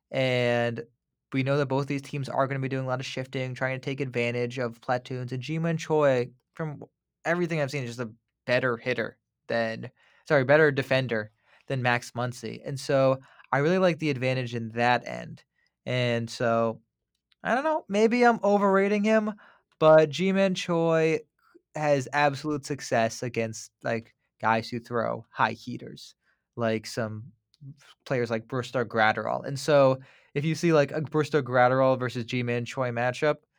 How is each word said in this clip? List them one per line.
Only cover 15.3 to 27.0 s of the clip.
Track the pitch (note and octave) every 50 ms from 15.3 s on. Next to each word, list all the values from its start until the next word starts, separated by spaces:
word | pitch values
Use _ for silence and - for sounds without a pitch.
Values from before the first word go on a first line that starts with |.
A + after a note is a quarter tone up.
| E3 - _ _ _ _ _ _ _ _ -
And | - B2 B2+ B2 A#2+ A#2 A#2 A#2 A2+
so, | - - B2+ A#2 A2+ A#2 A#2 A2+ A2+ A2+ _ _ _ _ _ _ _ _ _ _ _ _
I | - E3 A3+
don't | C4 D4
know, | D#4+ D4+ - - -
maybe | G3 G#3 A3+ A3+ A#3+ B3 A#3+
I'm | A#3+ A3+ -
overrating | - G3+ G3+ G3+ G3+ G3 F#3+ G3 G3 G3+ G#3 G#3 G3+
him, | A3 A3 A3 G#3+ G#3+ G#3 - - - _ _ _ _ _ -
but | D#3 D#3 D#3 D#3 D#3 D3
Ji-Man | C3+ D3 F#3 F#3+ F#3+ G3 G3 F#3+ F#3
Choi | - - - E3+ E3 E3 E3 E3 D#3+ D#3+ D#3+ D#3 - - _ _ _ _ _ _ - _ _ -
has | D3+ D#3 D3 C#3+ C#3 B2+ -
absolute | - D3 D3 D3 C#3 C3+ - D#3 D3 C#3+ -
success | - C#3+ B2+ - - C3 A#2 A2+ A2+ - -
against, | B2+ A#2+ - A#2+ A2+ A2 A2 - - - _ _
like, | - B2 A#2 A2+ A2+ _ _ _ _ _ _ -
guys | A2+ A2 A2+ A2+ A2+ -
who | B2 A#2+
throw | A#2 - A#2+ A#2 A2 A#2 A#2 A#2 - _
high | - - A#2+ A2
heaters, | A2+ - - - - - - - C#3 - - - _ _ _ _ _ _ _ _ -
like | A#2+ A#2 A2 A2+ A2 A2
some | - - B2+